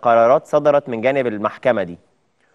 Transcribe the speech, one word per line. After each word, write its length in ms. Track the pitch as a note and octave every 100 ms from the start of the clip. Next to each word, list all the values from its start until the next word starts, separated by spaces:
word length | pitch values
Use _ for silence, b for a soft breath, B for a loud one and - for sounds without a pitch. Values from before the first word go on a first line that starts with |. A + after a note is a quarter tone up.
قرارات 460 | A#2+ A#2 A#2 D3+ -
صدرت 420 | D3+ D3 C#3+ C#3
من 120 | A2+
جانب 260 | A#2+ C#3 A#2+
المحكمة 560 | G#2 G#2 - C3 A2
دي. 140 | F2 F2 _ _ _ _ _